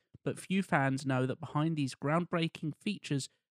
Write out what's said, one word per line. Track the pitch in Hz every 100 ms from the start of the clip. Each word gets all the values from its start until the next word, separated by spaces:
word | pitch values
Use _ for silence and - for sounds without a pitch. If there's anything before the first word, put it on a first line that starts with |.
| _ - 143
but | -
few | - 190
fans | 185 160 135 135 139
know | 131 127
that | -
behind | - 147 160 156
these | 131 -
groundbreaking | 139 165 175 175 165 - 160 -
features | 214 202 - 139 - _ _